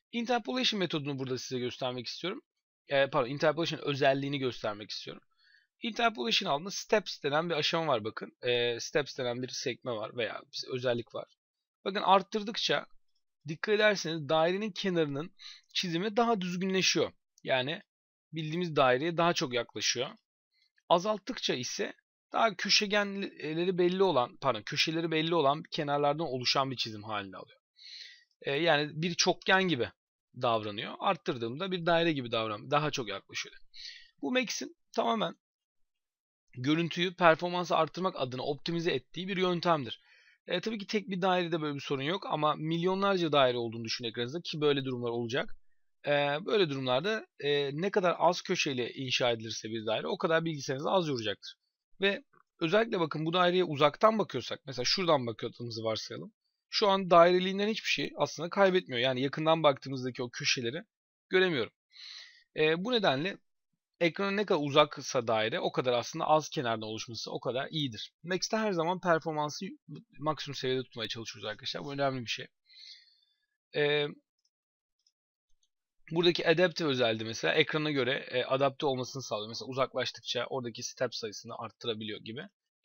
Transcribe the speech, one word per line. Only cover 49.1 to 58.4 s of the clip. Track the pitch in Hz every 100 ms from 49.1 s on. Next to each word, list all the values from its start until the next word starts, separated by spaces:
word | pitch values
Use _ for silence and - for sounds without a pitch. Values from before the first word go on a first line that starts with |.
| - 123
edilirse | 117 110 110 110
bir | 113 110
daire | 113 -
o | 196
kadar | 180 160 165
bilgisayarınızı | 147 143 131 165
az | 190 160
yoracaktır. | 127 107 98 - - _ _ _ -
Ve | 196 196 - _ _ _
özellikle | 165 208 233 214
bakın | 156 151 156
bu |
daireye | 175 180 180
uzaktan | 175 139 147 - 220 220
bakıyorsak, | 170 131 - 107 -
mesela | 123 120
şuradan | - 175 147 120
bakıyordığımızı | 110 120 - 120 113
varsayalım. | 110 110 - 117 180 _ _ _ _
Şu | - 208
an | 190 185
daireliğinden | 175 175 185 185 196 208
hiçbir | 226 -
şey | - 143 302
aslında | 147 -